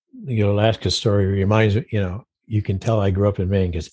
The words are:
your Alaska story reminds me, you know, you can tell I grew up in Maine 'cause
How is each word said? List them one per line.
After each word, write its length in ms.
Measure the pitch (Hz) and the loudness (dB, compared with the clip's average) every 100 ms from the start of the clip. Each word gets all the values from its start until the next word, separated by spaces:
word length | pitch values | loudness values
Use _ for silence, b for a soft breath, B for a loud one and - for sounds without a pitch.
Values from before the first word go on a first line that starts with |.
| _ 262 175 | _ -16 -6
your 260 | 113 101 | -2 0
Alaska 380 | 101 110 107 95 | 2 2 2 -2
story 340 | - 113 101 95 | -2 0 2 2
reminds 500 | 98 95 107 107 104 | 0 2 4 4 2
me, 100 | - | -2
you 80 | 107 | -4
know, 220 | 92 95 - _ - | -4 -6 -14 _ -6
you 160 | 107 | -4
can 180 | 101 95 | -2 -4
tell 220 | - 110 | 0 0
I 100 | 101 | 2
grew 160 | 92 104 | 2 0
up 120 | 101 | 0
in 100 | 90 | -2
Maine 240 | 98 92 | 0 0
'cause 180 | 80 - | -4 -8